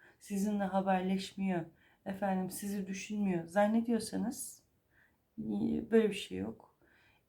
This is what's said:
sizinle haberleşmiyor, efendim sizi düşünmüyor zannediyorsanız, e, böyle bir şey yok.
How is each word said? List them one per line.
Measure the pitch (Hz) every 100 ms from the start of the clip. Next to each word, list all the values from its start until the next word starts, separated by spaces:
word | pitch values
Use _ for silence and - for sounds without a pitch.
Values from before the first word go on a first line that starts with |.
| - _
sizinle | - 202 208 208
haberleşmiyor, | 190 190 190 185 185 190 190 - 190 175 170 - _ _ 202
efendim | 190 196 190 185
sizi | - 202 202 190
düşünmüyor | 190 - 214 196 175 165
zannediyorsanız, | 202 208 226 233 226 220 190 208 - - - _ _ _ _ _ _ _ -
e, | 220 208 226 226 226
böyle | 226 208
bir | 190
şey | - 185
yok. | 208 - - _ _ _ _ _